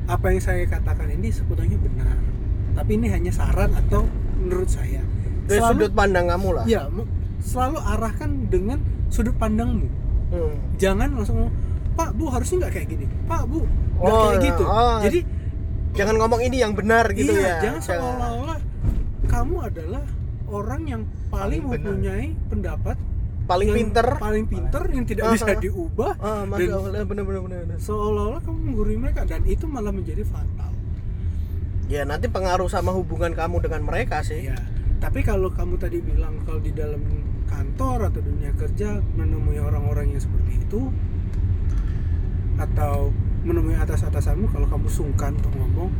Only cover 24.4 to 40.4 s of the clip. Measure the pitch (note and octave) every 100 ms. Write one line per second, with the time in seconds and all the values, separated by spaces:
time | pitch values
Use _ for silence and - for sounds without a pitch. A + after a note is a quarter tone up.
24.4 | A3 - - C#4+ - C4+ A3+ G#3 G#3+ A3+
25.4 | A3 F#3 F3+ D#3+ - - C#4 G4 G3+ G#3+
26.4 | G3 G3+ - F#3+ G3 F#3 G#3+ G#2 F#3+ G3
27.4 | F3+ F3+ E3+ E3+ - G#3+ G#3 G#3 G#3 D#4+
28.4 | - - - A#3+ G#3 - C4+ - - G#3+
29.4 | - - - C#4 G#3 G3 F#3+ - - -
30.4 | - - - - - - - - - -
31.4 | - - - - - C#3+ C#3 D3+ E3 G3
32.4 | F#3 F3+ F3+ G3 F3 F#3+ E3 D#3+ E3+ E3
33.4 | E3 E3 D#3 D#3 D3 E3+ A#3+ D3+ - -
34.4 | - - - - - - - C4 A#3+ G#3
35.4 | F#3 - F#3 F3 - E3+ - - - -
36.4 | - D#3+ - - A2+ A2+ - - - -
37.4 | - - - - C4+ A#3+ G#3 - - -
38.4 | - - - - G3+ G#3+ - - - -
39.4 | - - - - - - - - - -